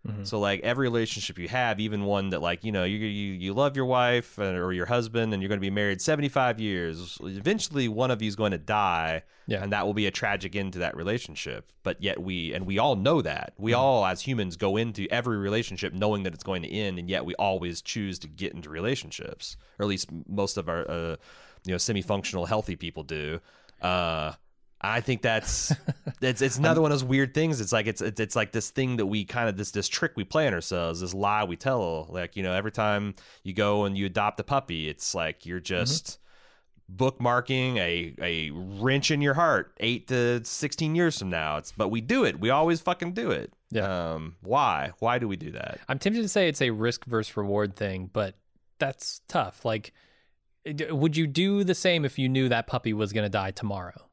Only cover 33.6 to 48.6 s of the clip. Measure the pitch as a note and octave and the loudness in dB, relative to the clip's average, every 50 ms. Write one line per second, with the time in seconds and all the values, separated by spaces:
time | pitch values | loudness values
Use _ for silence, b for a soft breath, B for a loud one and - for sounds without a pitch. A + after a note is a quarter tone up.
33.6 | G#2 G#2 G#2 G#2 G#2 G2+ G2 G2 G2 F#2+ F2 A2 G2+ G#2+ - - G#2 - C#3+ C#3 | 4 4 4 4 4 2 2 0 -2 0 0 0 0 0 0 -2 -2 0 0 0
34.6 | - - F2 D#2+ D#2 D2+ D2 - - - - F#2 E2 D#2+ D2+ - - E2 F2 F2+ | 0 -2 -4 -4 -4 -4 -6 -4 -6 -4 -2 -2 -2 -4 -4 -6 -8 -8 -8 -8
35.6 | E2+ - F#2+ F2 F2 B2 C#3+ D#3+ - - - - b b b b b b b b | -4 -2 0 0 0 0 0 -2 -4 -8 -12 -16 b b b b b b b b
36.6 | b b b b _ - F#2+ F#2 B2+ C3 C3 - A#2+ A#2+ B2 B2 A#2+ - C3+ C3 | b b b b _ -10 -2 0 0 0 2 2 2 2 2 2 2 0 0 0
37.6 | C3 B2+ B2 A2 F2+ F2 F2 F2 E2+ D#2+ C#2 - D2 F2 E2+ E2 D#2+ D#2 C#2+ E2+ | 0 2 2 2 2 2 2 0 -2 -4 -6 -4 -4 -2 -2 -2 -2 -4 -6 -8
38.6 | F#2 F#2+ G2+ G2 A2 C3 C3+ C#3 C#3 - D#3+ C#3+ D3 C#3+ C3+ D3+ F3 E3 C3+ G2 | -8 -8 -6 -2 0 2 2 2 2 2 2 2 2 2 4 4 4 4 4 4
39.6 | - - - - G#2 A2+ B2 - - - B2+ B2 A#2+ A#2+ B2 A#2+ A2+ - - - | 2 -2 -6 -2 0 0 0 0 -2 -2 0 2 4 4 2 0 -2 -4 -6 -4
40.6 | - C#3+ - - E3 D3+ D#3 E3+ F3 E3 D3 - G2+ F#2+ F2 E2 D#2 D2+ D2+ D2+ | -4 -4 -2 -2 0 0 2 4 2 2 2 0 -2 -2 -2 -2 0 0 -2 -4
41.6 | - - - - A2 G2 A2 A#2 A2+ C3+ A#3 C4+ A3 B2 D#2 D2+ G2 A#2 C3 D3 | -4 -6 -4 -2 0 0 0 0 0 2 2 4 4 2 2 2 2 4 4 4
42.6 | D#3+ E3 E3+ D#3+ - F3+ F3+ - F3 E3+ F3+ A3 A#3 F#3+ G#2 C#2+ A1+ - - _ | 4 4 2 2 0 -2 -2 -2 -2 -4 -4 -2 0 0 0 0 -2 -6 -12 _
43.6 | _ - B2+ A2+ G2 G2 F#2 F2+ E2+ E2 D#2+ D#2+ D#2 D#2+ E2+ - - F#2 A#2 C#3+ | _ -4 -2 0 0 0 0 0 -2 -2 -4 -4 -6 -8 -12 -12 -4 0 2 2
44.6 | C#3+ A#2 F2 C#2+ C#2 D2+ F2+ - A2+ A#2 B2 B2+ A#2+ G#2+ F#2+ F2 - - - - | 4 2 2 0 -2 -4 -4 -4 -2 0 0 0 0 -2 -4 -4 -6 -8 -10 -8
45.6 | - - - - - - - - - G3 A3 A#3 A3 G3 - - F#3 E3 D3 - | -8 -8 -10 -10 -6 -6 -4 -2 0 0 0 0 0 0 2 4 4 4 4 2
46.6 | C#3 B2 A2+ G#2+ A2 A#2+ A#2 - - B2+ A#2+ A2 G#2+ - - G#2+ G2+ G2+ G2+ G#2 | 2 0 2 2 2 0 0 -2 -4 -2 0 0 0 0 -2 -2 -2 0 2 2
47.6 | G#2 G2+ G2 - G#2+ G2 F#2+ F#2 F#2 F#2 - A2 G#2 F#2+ - _ _ _ _ _ | 2 0 -2 -2 -4 -2 -2 -4 -6 -6 -2 -2 -2 -2 -4 _ _ _ _ _